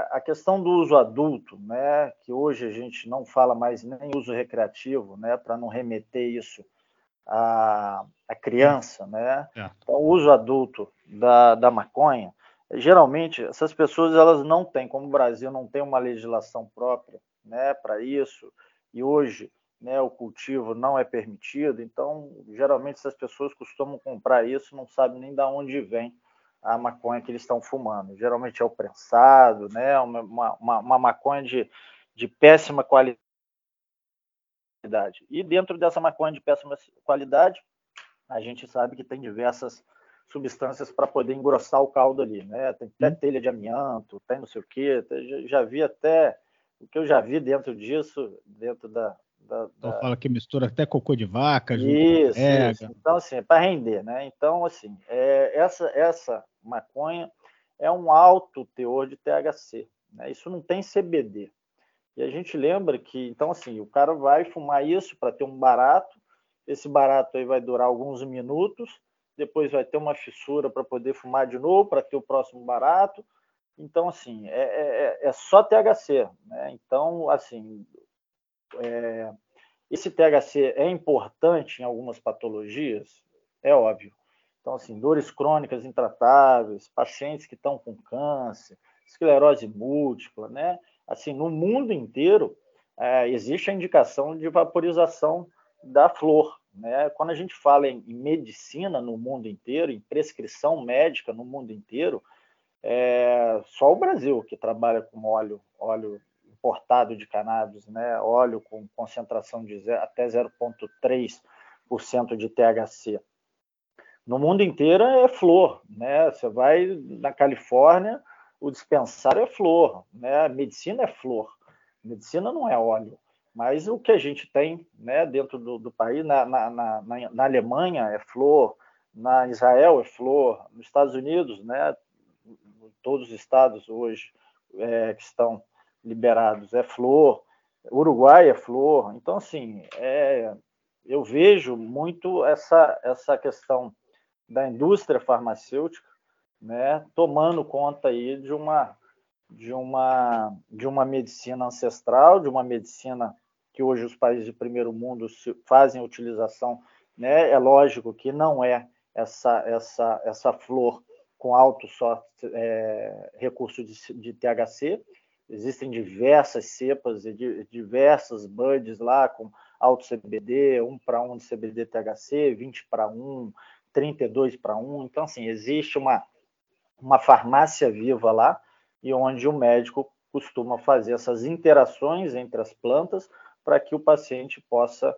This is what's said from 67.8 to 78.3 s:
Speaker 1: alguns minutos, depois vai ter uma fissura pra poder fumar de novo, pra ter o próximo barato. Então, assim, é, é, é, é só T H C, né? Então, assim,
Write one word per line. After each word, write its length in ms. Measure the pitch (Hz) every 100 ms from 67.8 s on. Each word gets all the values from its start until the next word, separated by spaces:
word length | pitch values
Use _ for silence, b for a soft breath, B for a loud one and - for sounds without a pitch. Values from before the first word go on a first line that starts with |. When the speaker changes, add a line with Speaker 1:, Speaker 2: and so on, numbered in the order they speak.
| 123
Speaker 1:
alguns 360 | 120 139 123
minutos, 760 | 135 127 123 151 202 - 233 _ _ _ _ -
depois 340 | 147 156 143
vai 140 | 139
ter 120 | 127 151
uma 200 | 151 147
fissura 520 | - - - 147 135
pra 140 | -
poder 320 | 131 127 123
fumar 320 | 135 127 135 127
de 120 | 127
novo, 300 | 151 190 202
pra 140 | 139
ter 140 | - 139
o 40 |
próximo 440 | - 135 127 123
barato. 600 | 120 120 139 180 196 - - _ _ _ _ -
Então, 300 | 151 165 175
assim, 400 | 170 123 110 104
é, 120 | 123
é, 580 | 131 139 147 117 135 -
é, 60 | 143
é 40 |
só 300 | - - 196
T 140 | 208 220
H 180 | 214
C, 340 | 220 - 139 101 _
né? 280 | _ 123 135
Então, 580 | 123 - 131 160 170 147
assim, 560 | 143 - 117 107 107 - _ _ _ _